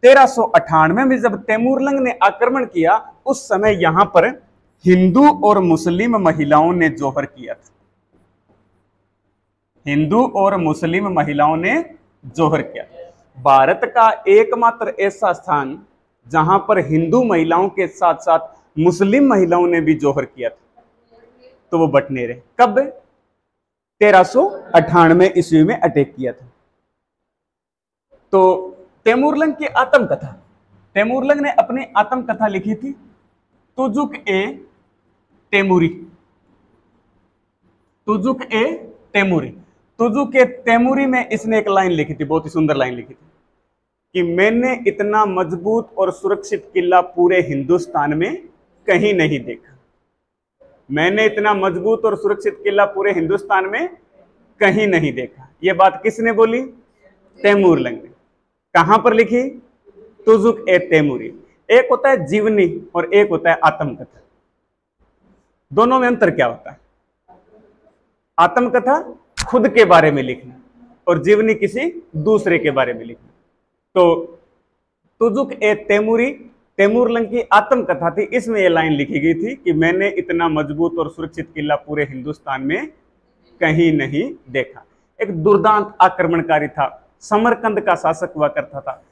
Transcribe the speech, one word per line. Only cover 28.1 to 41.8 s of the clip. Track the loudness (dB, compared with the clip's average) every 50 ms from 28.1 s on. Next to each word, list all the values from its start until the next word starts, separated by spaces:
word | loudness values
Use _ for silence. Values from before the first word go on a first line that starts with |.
| _ _ _ _ 2
तो | 4 4 4 2 2 -4 -12 -16 -20 -20 _ _ _ _
तैमूरलंग | 0 0 2 0 0 0 0 -2 -2 -2
की | -4 -8
आत्मकथा, | -4 0 0 0 2 2 2 2 2 -4 -6 -6 -14 -18 -20 _ _ _ _ _ _ _ _ _ _ _
तैमूरलंग | -2 -2 0 -2 -4 0 0 0 0
ने | 0 -2
अपनी | 0 0 0 0 0 -8 -8 -4 -2
आत्मकथा | -2 -2 0 -2 -6 -4 -6 -6 -4 -4
लिखी | -2 -2 -4 -4 -6 -8
थी, | -8 -8 -14 -14 _ _ _ _ _ _ _ _ _ _ _ _ _ _ _ _ -4
तुजुक | -4 -2 -2 -2 -4 -4 -6 -12 -6 -4
ए | -2 -2 -2 -4 -8 -12 -18 _ _ _ _ _ _ _ _ _ _ _ _ _ _ _ _ _ -2
तैमूरी, | 0 2 2 2 2 2 0 -2 -6 -18 -20 _ _ _ _ _ _ _ _ _ _ _ _ _ _ _ _ _ _ _ _ _ _ _ _ _ _ _ _ _ _ _ _ _ _ _ _ _ _ _
तुजुक | -4 -4 -2 -2 -4 -4 -4 -6
ए | -4 -2 -2 -2 -2 -4 -8 -14 -20 -20 _ _ _ _
तैमूरी। | -2 0 0 0 -2 -4 -6 -14 -18 -20 _ _ _ _ _ _ _
तुजुक | -4 -2 0 -2 -4 -2 2
ए | 2 2
तैमूरी | 2 2 -8 -2 0 0 2 2 0 0 0 -2
में | -2 -2 -4 -4 -4
इसने | -6 -6 -4 -2 -2 -2
एक | 0 0
लाइन | 0 0